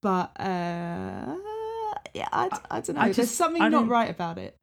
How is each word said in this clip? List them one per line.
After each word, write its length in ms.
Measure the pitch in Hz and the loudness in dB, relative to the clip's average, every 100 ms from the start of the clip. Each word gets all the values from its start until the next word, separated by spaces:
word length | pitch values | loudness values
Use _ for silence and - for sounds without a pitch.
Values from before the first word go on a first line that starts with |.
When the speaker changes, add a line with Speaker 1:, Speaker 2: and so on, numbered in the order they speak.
Speaker 1:
But, 300 | 208 185 175 - | 2 0 0 -4
uh, 960 | 190 180 175 170 170 175 185 - - 330 403 440 440 453 440 415 - | -2 -2 -2 -4 -4 -4 -6 -6 -6 -8 -6 -6 -6 -4 -4 -6 -8
yeah, 160 | - - | -6 -2
I, 160 | - 370 | 0 -2
Speaker 2:
I, 80 | - - - | -4 -6 -6
Speaker 1:
I 40 | |
don't 140 | - 180 | -4 2
know. 60 | |
Speaker 2:
I 40 | 226 | 4
Speaker 1:
There's 120 | 196 | 4
Speaker 2:
just, 180 | 233 - | 2 2
Speaker 1:
something 260 | 330 330 | 0 4
Speaker 2:
I 60 | 320 | 6
Speaker 1:
not 140 | 311 | 6
Speaker 2:
don't 80 | 233 | 4
Speaker 1:
right 200 | 240 226 | 4 2
about 280 | 170 170 165 | -2 -6 -6
it. 180 | 92 _ | -10 _